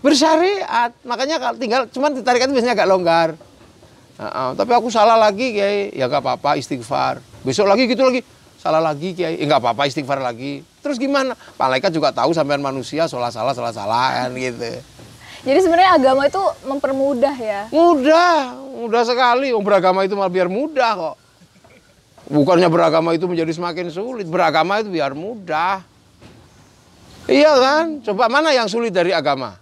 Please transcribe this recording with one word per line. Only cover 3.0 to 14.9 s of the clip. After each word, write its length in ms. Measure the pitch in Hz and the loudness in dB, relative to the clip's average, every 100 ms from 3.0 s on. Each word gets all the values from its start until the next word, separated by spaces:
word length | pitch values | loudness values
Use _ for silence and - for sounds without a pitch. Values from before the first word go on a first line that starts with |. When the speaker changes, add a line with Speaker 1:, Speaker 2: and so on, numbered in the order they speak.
| 175 165 165 156 - _ - _ - - _ - | 4 2 2 -2 -18 _ -20 _ -20 -20 _ -14
Speaker 1:
Ha-ha. 400 | 107 - 131 - | -10 -6 -6 -4
"Tapi 160 | 226 | 2
aku 160 | 240 233 | 2 2
salah 260 | 220 214 | 2 4
lagi, 380 | 226 214 196 254 | 6 4 2 -4
Kiai." 400 | 208 202 202 202 | -2 -2 -2 -4
"Ya 160 | - 127 | -4 -2
nggak 140 | 143 | -2
apa-apa, 340 | 131 123 143 147 | -2 -4 -2 -2
istighfar." 640 | 131 135 113 135 131 131 - - | -4 -10 -4 -2 -2 -4 -12 -10
Besok 260 | 135 131 202 | -6 0 2
lagi 160 | 202 | 2
gitu 160 | 247 247 | 2 2
lagi, 220 | 262 254 - _ _ _ | 2 0 -8 _ _ _
"Salah 240 | - 156 | -2 0
lagi, 320 | 160 147 175 | 0 -4 -8
Kiai." 240 | 175 165 165 | -6 -6 -4
"Eh, 80 | |
nggak 160 | 143 147 | 0 0
apa-apa, 240 | 117 117 | 0 -2
istighfar 320 | 143 135 131 139 | -2 -4 -4 -4
lagi." 460 | 127 117 139 143 151 _ | -4 -8 -12 -12 -16 _
Terus 160 | 294 262 | -8 -4
gimana? 400 | 269 277 262 226 - | -2 -2 -2 -6 -16
Malaikat 380 | - 131 131 196 | -4 0 0 0
juga 160 | 160 139 | 0 -2
tahu 240 | 117 127 | 0 0
sampean 260 | 165 143 143 | 0 0 -2
manusia, 460 | 139 135 120 147 | -4 -6 -8 -4
salah, 240 | 165 131 120 | -4 -4 -6
salah, 240 | 113 117 | -4 -4
salah, 180 | 127 117 | -4 -6
salah, 380 | 113 101 113 131 127 | -6 -2 0 0 0
kan 160 | 127 | -4
gitu. 480 | 127 127 120 117 120 - | -6 -8 -6 -10 -10 -16